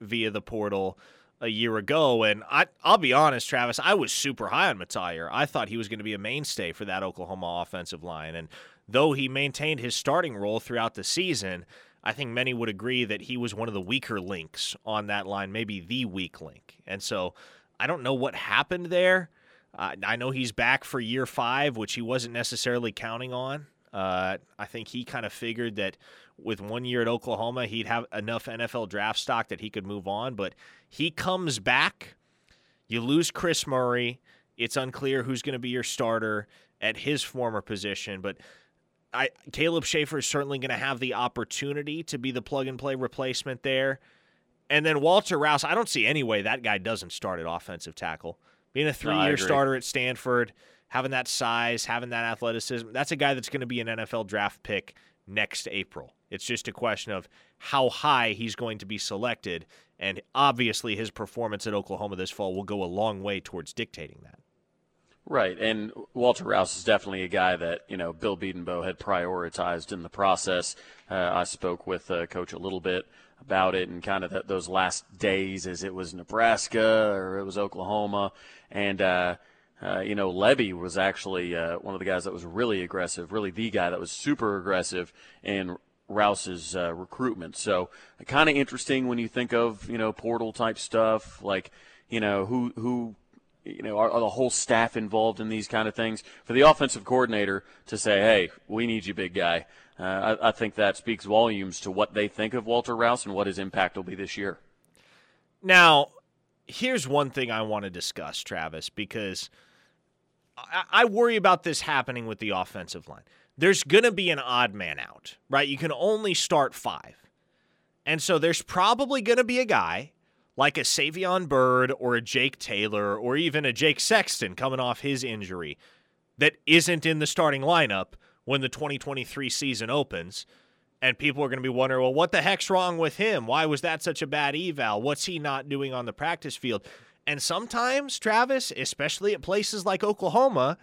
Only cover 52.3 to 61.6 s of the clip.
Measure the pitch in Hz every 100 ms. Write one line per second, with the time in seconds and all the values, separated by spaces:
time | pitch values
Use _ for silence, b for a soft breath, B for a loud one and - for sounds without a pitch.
52.3 | 113 117 113 - 120 113 120 143 156 143
53.3 | 135 117 139 123 123 113 113 110 117 104
54.3 | 107 101 - - 101 - b b b -
55.3 | 101 101 - - 101 92 - 64 _ _
56.3 | 95 - 117 - 101 117 104 - 98 87
57.3 | b b _ - 143 127 - 151 135 117
58.3 | 101 113 101 117 107 98 107 - 101 120
59.3 | 113 98 82 - b b _ 98 95 -
60.3 | 131 143 123 120 104 117 104 110 - 104
61.3 | - 113 104